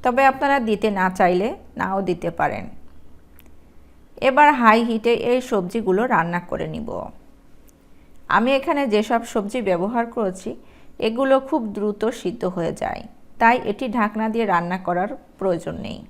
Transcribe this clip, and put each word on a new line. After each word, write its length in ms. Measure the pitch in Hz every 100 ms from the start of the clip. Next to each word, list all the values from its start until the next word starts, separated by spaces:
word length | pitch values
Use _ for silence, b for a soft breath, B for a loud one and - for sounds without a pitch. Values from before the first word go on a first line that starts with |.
তবে 180 | 247 247 269
আপনারা 260 | 262 285 277 226
দিতে 180 | 202 220 196
না 60 | 185 185
চাইলে 300 | 185 180 214 381 - -
নাও 200 | 185 196 190
দিতে 200 | 175 170 170
পারেন। 260 | 147 104 - - - - - - - - - b b b b b - - 254
এবার 200 | 262 294 277
হাই 200 | 226 220 233
হিটে 240 | 220 233 233 -
এই 80 | 254 247
সবজিগুলো 520 | 220 180 233 196 185 254
রান্না 260 | 208 165 175 180
করে 180 | 175 160
নিব। 160 | 156 147 - - - - - - - - _ _ b b b - 196
আমি 140 | 233 269
এখানে 220 | 269 294 277
যেসব 280 | 208 220 233 233
সবজি 260 | 233 202 254 202
ব্যবহার 360 | 175 190 240 233 240
করেছি 340 | 202 185 220 330 b b b - 226
এগুলো 280 | 226 269 269 269
খুব 120 | 311 226 196
দ্রুত 260 | 208 208 220 262
সিদ্ধ 240 | 185 - 185 180
হয়ে 180 | 165 -
যায়, 200 | - - - - - -
তাই 140 | 233 247 -
এটি 140 | 208 262 233
ঢাকনা 280 | 214 214 220
দিয়ে 120 | 226 214
রান্না 240 | 180 175 185 185
করার 220 | 175 196 - - -
প্রয়োজন 360 | 190 175 - - -
নেই। 140 | -